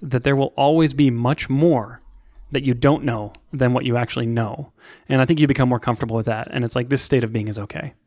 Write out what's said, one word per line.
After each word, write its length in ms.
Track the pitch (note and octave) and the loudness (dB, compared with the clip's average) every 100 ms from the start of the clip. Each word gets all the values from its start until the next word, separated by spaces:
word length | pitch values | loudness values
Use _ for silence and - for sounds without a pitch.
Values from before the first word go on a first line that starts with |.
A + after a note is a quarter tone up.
that 220 | D3+ B2 | -4 -2
there 100 | C#3 C#3 | 2 0
will 160 | C3+ - | 0 2
always 380 | C#3+ D#3+ D#3 | 2 4 2
be 160 | C3+ C#3 | 4 2
much 380 | A#2 B2 D3+ - | 2 0 -2 0
more 500 | C3+ E3+ B2+ G2+ - - - _ - - | 2 4 2 -2 -14 -20 -20 _ -20 -8
that 120 | C#3 | -4
you 100 | C3+ | -2
don't 300 | B2 C#3 D3 | 2 2 2
know 300 | C#3 A2+ G#2 - - | 0 -4 -8 -14 -12
than 200 | C#3 B2+ | -2 0
what 120 | B2 | 0
you 120 | B2 A#2+ | 0 -2
actually 300 | A#2+ C3 A#2 | -2 -4 -2
know. 440 | A#2 G#2+ - C#3 _ - - - | -2 -4 -6 -14 _ -20 -20 -2
And 120 | C3+ | 0
I 40 | |
think 160 | C3 D#3 | 2 4
you 80 | D3 | 4
become 200 | C#3 B2+ | 4 2
more 120 | A#2+ | 2
comfortable 340 | - A2+ A#2 | -2 -2 -2
with 120 | A2+ A2 | -2 -2
that. 200 | A2 - | -4 -4
And 120 | C3+ | -4
it's 120 | A#2 B2 | -2 -2
like, 120 | B2 | -2
this 140 | C3+ | -2
state 220 | - C3 | 0 0
of 80 | A2+ | 0
being 160 | A2+ G#2+ | -4 -4
is 100 | G2+ | -8
okay. 360 | G2+ - D3 - | -10 -10 -12 -14